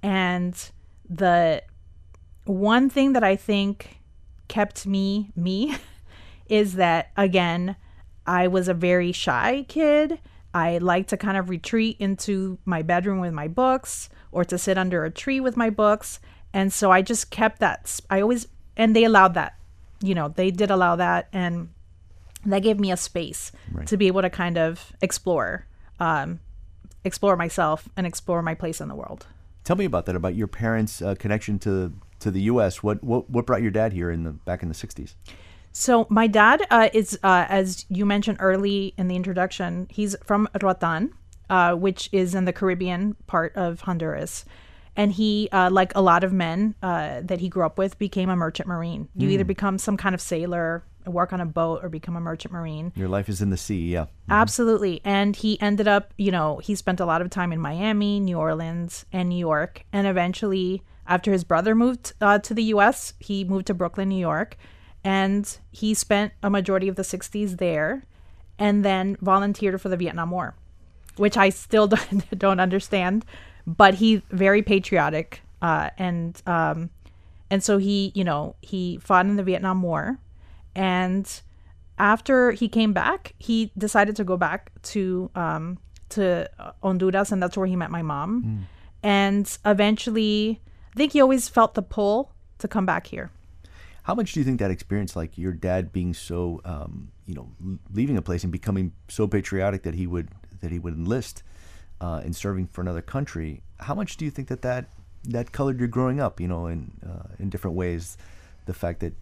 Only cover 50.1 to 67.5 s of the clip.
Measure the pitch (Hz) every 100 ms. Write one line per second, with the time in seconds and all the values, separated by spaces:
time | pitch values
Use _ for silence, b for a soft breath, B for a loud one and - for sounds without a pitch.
50.1 | 180 - 170 170 175 165 170 - - -
51.1 | 175 175 180 170 156 165 165 185 160 -
52.1 | 170 170 165 - 180 165 156 170 - 95
53.1 | 95 101 95 98 92 - 101 85 87 78
54.1 | - - 202 220 - 233 220 202 165 -
55.1 | 196 202 202 214 214 208 208 214 202 202
56.1 | - 196 185 156 147 - 202 - 180 175
57.1 | 165 180 202 175 165 151 160 208 214 208
58.1 | 202 190 170 156 160 165 170 170 - -
59.1 | 185 180 175 170 151 165 - - 202 196
60.1 | 180 175 185 214 190 180 185 b b b
61.1 | 180 208 196 175 165 196 220 240 247 -
62.1 | - 208 208 208 220 220 208 202 269 -
63.1 | - - 196 185 190 190 185 175 - 190
64.1 | 190 175 156 208 - b b b b 196
65.1 | 190 190 202 202 - - - 214 214 -
66.1 | 202 208 - 202 202 190 190 190 185 190
67.1 | 185 - 214 208